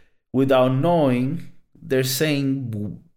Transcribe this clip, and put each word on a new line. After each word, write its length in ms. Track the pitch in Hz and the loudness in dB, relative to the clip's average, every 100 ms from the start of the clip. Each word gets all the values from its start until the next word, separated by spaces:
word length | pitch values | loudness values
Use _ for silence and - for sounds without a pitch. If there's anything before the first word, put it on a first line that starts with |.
| _ _ _ | _ _ _
without 380 | 123 135 131 127 | 0 2 4 4
knowing 760 | 131 165 175 139 123 131 165 - - _ - | 2 2 2 2 2 -2 -4 -10 -20 _ -14
they're 220 | - 131 127 | -4 -2 0
saying 640 | - 156 143 139 135 120 | -2 -2 0 -2 -2 -6
w-, 280 | 104 104 - _ | -6 -8 -10 _